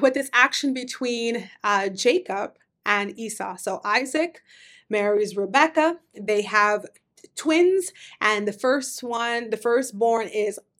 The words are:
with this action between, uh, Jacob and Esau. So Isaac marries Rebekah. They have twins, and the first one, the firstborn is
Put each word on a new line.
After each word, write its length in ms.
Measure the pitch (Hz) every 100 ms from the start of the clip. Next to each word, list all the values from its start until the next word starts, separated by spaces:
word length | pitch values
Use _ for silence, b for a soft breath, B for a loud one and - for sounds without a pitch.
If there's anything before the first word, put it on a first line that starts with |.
with 120 | 262
this 160 | 262 269
action 420 | 247 269 - 277
between, 720 | 254 247 - 247 240 233 233 190 -
uh, 280 | 208 202 196
Jacob 640 | 190 240 349 - 196 208 - _ _
and 320 | - 202 202 202
Esau. 380 | 226 - 190 185
So 240 | - 190
Isaac 580 | 208 226 262 311 339 - b b b b b
marries 480 | 214 202 208 202 185
Rebekah. 640 | 196 254 320 311 311 339 _ -
They 220 | 208 208
have 440 | 190 208 208 208 - _ _ _ - -
twins, 560 | 302 320 359 381 359 B B B
and 280 | 214 214 208
the 40 |
first 520 | 202 254 277 262 -
one, 460 | 247 233 233 233 233
the 60 | 233
firstborn 680 | 240 233 254 202 233 226 208
is 320 | 214 208 202 - _